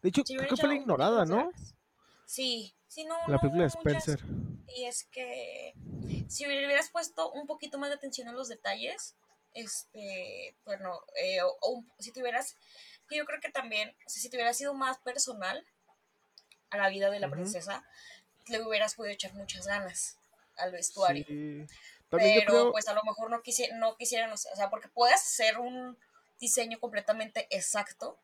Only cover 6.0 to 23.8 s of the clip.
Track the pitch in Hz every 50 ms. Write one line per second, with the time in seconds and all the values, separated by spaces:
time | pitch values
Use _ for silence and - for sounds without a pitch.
6 | - - - - - - - - 285 285 277 277 277 285 285 285 311 - _ 339
7 | 330 320 _ - 330 - - 277 294 285 311 302 302 285 - 277 277 285 285 285
8 | 285 277 - - 240 233 240 247 269 233 220 - _ 196 196 220 226 254 370 415
9 | - - _ _ _ _ _ _ _ _ _ 233 226 202 - - - _ _ 220
10 | 208 202 190 185 180 - 98 - - - - _ _ 208 202 196 196 185 175 165
11 | - - - - 165 185 190 185 180 185 - - - - 247 247 233 _ _ _
12 | - 240 233 254 254 240 226 247 269 - - _ _ _ - - - - - -
13 | _ _ 294 302 294 - 294 302 - 302 - 277 254 233 220 208 214 214 - _
14 | - - - - - 247 247 254 233 233 240 247 277 285 285 269 269 262 262 -
15 | _ 254 247 277 - 262 233 208 185 185 202 - - _ _ _ _ _ _ _
16 | _ _ _ _ _ _ _ - _ _ - _ _ _ - 202 202 190 190 196
17 | 196 196 202 202 196 147 139 156 180 196 214 175 165 196 196 - - _ - -
18 | - - - - _ _ _ _ _ - 233 220 226 220 220 208 214 214 - -
19 | 226 208 202 202 - 190 190 202 196 - - 190 180 196 202 208 196 180 180 -
20 | - - - _ _ _ _ _ _ _ _ - 175 185 180 175 175 - - 202
21 | 190 180 165 143 147 - 147 147 151 151 147 147 151 151 - - - - - -
22 | _ _ - 170 165 214 214 214 208 202 226 233 240 240 233 220 214 214 208 214
23 | 214 214 208 214 226 226 233 233 233 247 233 240 240 233 226 226